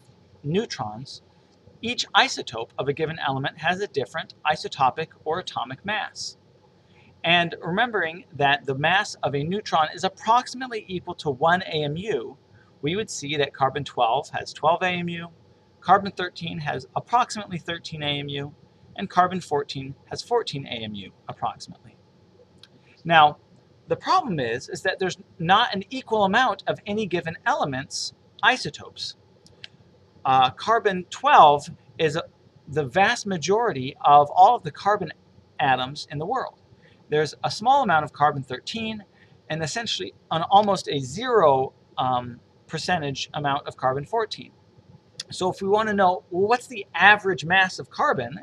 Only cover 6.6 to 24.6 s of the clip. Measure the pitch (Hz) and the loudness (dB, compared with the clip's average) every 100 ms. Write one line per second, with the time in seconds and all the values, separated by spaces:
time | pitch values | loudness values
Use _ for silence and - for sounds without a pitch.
6.6 | _ _ _ _ _ _ 170 175 170 - | _ _ _ _ _ _ 0 2 0 -4
7.6 | 185 190 240 208 160 175 - 139 139 143 | -6 -2 -2 -2 -4 -6 -12 -2 0 0
8.6 | 135 135 160 190 208 - 156 143 151 202 | -2 -2 0 0 -2 -4 -4 -4 -4 -6
9.6 | - 170 156 - 185 - 214 240 254 247 | -2 0 0 -2 -6 -4 2 2 0 -10
10.6 | 254 226 185 180 180 175 151 123 160 185 | -10 -10 -8 -10 -10 -8 -6 0 2 2
11.6 | 170 160 147 160 214 139 110 135 _ - | 0 -4 -4 -4 -4 -4 -4 -14 _ -20
12.6 | _ _ 147 196 220 - 143 147 139 - | _ _ -4 -4 -6 -8 -6 -2 -2 0
13.6 | 135 143 135 - 117 131 - 120 - - | 0 0 -6 0 2 0 -2 -8 -10 0
14.6 | 151 170 185 180 170 170 170 - _ _ | 2 2 0 -2 -6 -8 -12 -20 _ _
15.6 | _ _ - 196 196 185 180 - 170 170 | _ _ 2 2 2 -6 -6 -6 -10 -8
16.6 | 147 135 - - - 240 233 208 202 170 | -6 -6 -6 -8 0 0 0 -4 -10 -10
17.6 | - 170 - 156 147 143 143 143 143 - | -8 -10 -10 -8 -6 -6 -6 -8 -10 -14
18.6 | _ _ - - 196 180 180 185 - 143 | _ _ -20 -12 -4 2 2 0 -4 -4
19.6 | - 143 135 139 - 143 - 466 - 139 | -4 -10 -12 -14 -14 -12 -2 -2 -2 -8
20.6 | 127 117 110 101 92 _ - - 113 - | -8 -10 -10 -12 -14 _ -18 -8 -8 -8
21.6 | - - - _ _ _ _ _ _ _ | -18 -20 -20 _ _ _ _ _ _ _
22.6 | - _ _ _ 165 165 151 - _ _ | -20 _ _ _ 4 6 6 4 _ _
23.6 | _ _ - 165 285 370 294 156 117 123 | _ _ -8 -6 2 0 2 -2 -2 -4